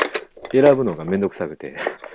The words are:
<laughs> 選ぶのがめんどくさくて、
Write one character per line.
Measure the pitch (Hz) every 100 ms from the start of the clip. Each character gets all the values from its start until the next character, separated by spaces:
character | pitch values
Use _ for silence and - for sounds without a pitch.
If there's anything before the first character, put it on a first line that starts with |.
<laughs> | - - - - -
選 | 131 143 135
ぶ |
の | 117 80
が | 80
め | 98
ん |
ど | 98
く | -
さ | 78
く | 78
て、 | 67 - - - -